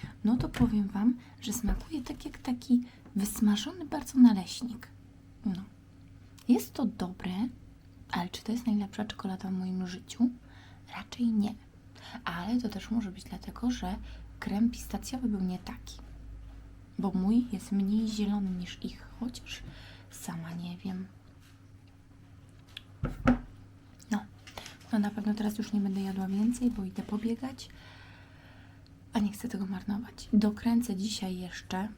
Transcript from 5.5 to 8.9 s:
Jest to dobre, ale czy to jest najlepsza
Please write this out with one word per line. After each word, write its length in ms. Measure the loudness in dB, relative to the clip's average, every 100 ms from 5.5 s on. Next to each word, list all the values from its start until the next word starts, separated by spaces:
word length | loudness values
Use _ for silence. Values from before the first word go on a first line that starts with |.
| -4 -6 -14 -20 -20 -20 -20 -20 -4 4
Jest 260 | 4 4
to 120 | 0 0
dobre, 600 | 0 -4 -4 -4 -2 -2 -4 -16 -20 -20 -20 -6
ale 180 | -4 -2
czy 140 | -6
to 100 | -4
jest 140 | -2 2
najlepsza 380 | 2 2